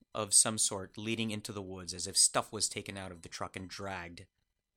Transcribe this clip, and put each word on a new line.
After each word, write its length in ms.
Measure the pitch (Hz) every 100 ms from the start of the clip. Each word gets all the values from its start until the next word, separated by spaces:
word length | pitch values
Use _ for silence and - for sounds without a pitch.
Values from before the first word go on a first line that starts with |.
| _
of 200 | - 104
some 240 | - 117 107
sort 400 | - 101 95 -
leading 320 | 107 113 110
into 220 | 104 -
the 100 | 104
woods, 320 | 92 95 87
as 140 | 90 92
if 80 | 92
stuff 340 | - 135 -
was 180 | 107 -
taken 280 | 107 104 98
out 160 | 95
of 100 | 87
the 60 | -
truck 260 | - 92
and 140 | 98 92
dragged 560 | - 98 92 87 85 - _ _ _ _